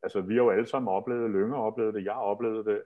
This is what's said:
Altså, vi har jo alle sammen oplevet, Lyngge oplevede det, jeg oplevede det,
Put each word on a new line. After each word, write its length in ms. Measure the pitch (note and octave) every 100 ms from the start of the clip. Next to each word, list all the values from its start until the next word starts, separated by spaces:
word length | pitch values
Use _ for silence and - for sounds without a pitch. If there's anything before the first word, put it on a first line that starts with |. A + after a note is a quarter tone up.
Altså, 180 | F#2 G2+
vi 140 | F#2+
har 80 | A#2
jo 80 | A#2+
alle 160 | G2 A#2
sammen 220 | C3+ G#2+
oplevet, 420 | F#2+ B2 A#2+ A#2
Lyngge 260 | G2 G#2+ C#3
oplevede 420 | A2 A2 A2 G#2
det, 60 |
jeg 100 | F#2+
oplevede 500 | B2 G2+ G#2 A#2 A2
det, 180 | G#2+ G#2